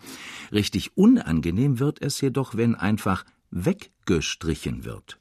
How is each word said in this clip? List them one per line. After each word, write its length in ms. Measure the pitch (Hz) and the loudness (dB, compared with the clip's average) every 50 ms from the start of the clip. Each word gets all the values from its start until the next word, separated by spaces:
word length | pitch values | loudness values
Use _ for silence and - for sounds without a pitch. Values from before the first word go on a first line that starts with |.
| - - - - - - - - - - | -12 -18 -18 -16 -16 -16 -16 -16 -10 -2
Richtig 460 | - 107 101 - - 95 - - - | 0 0 0 0 -2 -4 -6 -2 2
unangenehm 840 | 190 196 240 269 - - 73 82 80 78 85 85 107 135 143 127 117 | 6 6 8 8 6 4 2 0 0 0 0 0 2 2 2 2 2
wird 240 | 139 151 151 - | 0 -2 -2 -2
es 180 | - 147 - - | -4 -6 -2 -2
jedoch, 360 | 139 135 123 139 127 - 113 | -2 0 0 -2 -4 -2 -2
wenn 180 | 107 117 117 110 | 0 2 2 2
einfach 500 | - 90 101 107 104 - 104 92 - - - _ _ _ _ | 0 0 0 0 0 0 0 -2 -2 -4 -10 _ _ _ _
weggestrichen 1300 | - 87 92 165 - - - - _ _ _ - 90 78 69 - - - - 80 76 - - 73 60 57 53 | -8 -2 -2 -2 -2 -2 -8 -16 _ _ _ 0 2 2 2 -2 -6 -4 -4 -4 -4 -2 -4 -6 -6 -6 -8
wird, 340 | 58 53 50 - - - - | -12 -12 -14 -16 -20 -20 -14